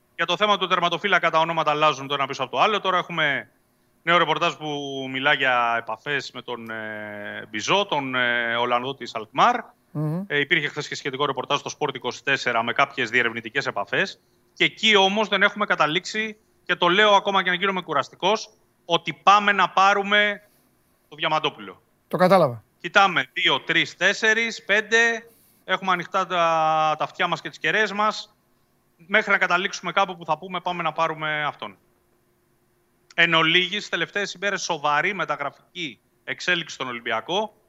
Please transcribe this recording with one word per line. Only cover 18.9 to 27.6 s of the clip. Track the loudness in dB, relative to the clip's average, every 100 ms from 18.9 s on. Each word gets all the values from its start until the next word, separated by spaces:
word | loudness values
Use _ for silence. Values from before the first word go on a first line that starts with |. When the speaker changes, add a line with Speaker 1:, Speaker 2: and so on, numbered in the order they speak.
| -2 -2 2
Speaker 1:
πάμε | 6 6 6
να | 2 2
πάρουμε | 4 4 4 2 2 2 -2 _ _ _ _ _ _ _
το | -6
Διαμαντόπουλο. | -2 0 -2 -6 -12 -18 _ _ _
Speaker 2:
Το | 2
κατάλαβα. | 6 6 4 0 -14 _
Speaker 1:
Κοιτάμε | 0 4 4 2 -2
δύο, | 0 2 2
τρεις, | 2 0 0 0
τέσσερις, | 0 2 0 0 -2 -6
πέντε. | -2 -2 2 2 2 -2 -10 _ _ _
Έχουμε | -6 -4 0
ανοιχτά | -2 -2 -4 -2
τα, | 0 2 2 2 2 0 0
τα |
αυτιά | -4 -2 -2
μας | -2
και | -6
τις |
κεραίες | -6